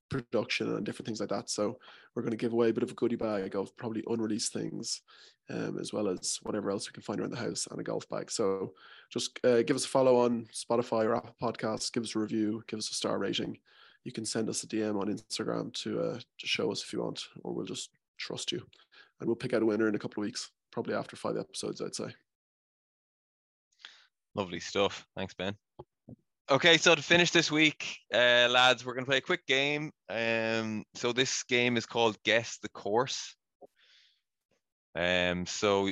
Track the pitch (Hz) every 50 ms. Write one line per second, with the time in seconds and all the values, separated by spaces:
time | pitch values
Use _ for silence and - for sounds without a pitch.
0 | _ - - 135 120 - - 107 107 - - - 110 113 113 107 104 110 110 -
1 | - 120 107 107 101 98 104 104 - - - 107 104 104 127 - - - - -
2 | - - - 117 113 117 110 110 131 113 117 117 120 113 110 123 117 95 - -
3 | 120 117 120 110 113 107 107 98 95 98 - 98 95 - _ - - 110 113 107
4 | - - 117 113 110 107 104 - - - - 113 110 107 104 101 117 - - -
5 | _ _ - - - - _ _ _ - 131 117 113 107 98 92 - - 104 107
6 | 107 95 92 - - - - - - 110 104 104 98 101 98 113 - - - 107
7 | - - 101 110 107 98 - 117 107 107 - - - - - - 110 - 107 104
8 | - - - - - - - - 110 98 95 95 95 - - - - - - -
9 | - - - - - - - - - 127 120 117 113 - 139 127 - - - 135
10 | 127 127 123 123 120 120 120 113 113 - - - - - 117 120 120 - 120 113
11 | 110 113 117 117 - - - - 123 117 113 - 123 110 107 - - - - 123
12 | 110 - - 110 107 104 113 110 107 104 107 - - - 110 107 107 - - -
13 | - 107 104 101 101 104 - - 110 113 110 - _ _ _ - - - _ _
14 | - 120 - 110 107 - - 117 110 113 113 - - - 117 110 107 107 107 98
15 | 98 107 95 - - - - - 107 113 117 113 110 117 - - - 110 107 113
16 | 110 107 - 120 - _ _ - - - - - 113 110 101 - - - - 117
17 | - - - - - - - - - 60 58 - - - - - - - _ _
18 | _ _ _ - - - - - - - 60 - - - _ _ _ _ _ -
19 | - _ _ - - 113 113 - 131 120 123 107 110 113 104 110 113 110 104 104
20 | - 117 - 107 104 - - - - - _ _ _ _ - - - 110 107 110
21 | - - - - - 107 110 110 113 - - - 104 107 101 - 104 98 - -
22 | 110 113 - - _ _ _ _ _ _ _ _ _ _ _ _ _ _ _ _
23 | _ _ _ _ _ _ _ _ _ _ _ _ _ _ _ _ - - - -
24 | _ _ _ _ _ _ - 104 95 87 90 85 - - - 98 101 92 - -
25 | - _ - 98 95 - - - 90 101 101 - _ _ _ - - _ _ _
26 | _ - 127 _ _ _ _ _ _ - 107 - - 170 165 160 - 180 165 147
27 | 135 - 170 175 175 156 - 170 156 - 151 151 156 151 - - - - - -
28 | _ - - 117 123 123 120 123 120 120 123 123 127 127 123 117 123 127 120 131
29 | 127 135 135 135 - - - - _ - 135 135 139 143 147 151 156 151 - _
30 | _ - 95 113 113 113 113 113 113 113 113 113 113 110 110 107 - _ - -
31 | - 120 117 123 135 - - - - - 123 123 123 123 120 113 - - - 117
32 | 117 110 101 - - 107 107 117 113 - - - - - - - - 101 107 120
33 | 135 131 - - - - - _ _ _ _ _ - - _ _ _ _ _ _
34 | _ _ _ _ _ _ _ _ _ _ _ _ _ _ _ _ _ _ - 78
35 | 87 90 90 90 90 90 87 90 90 - - - 110 101 98 98 98 98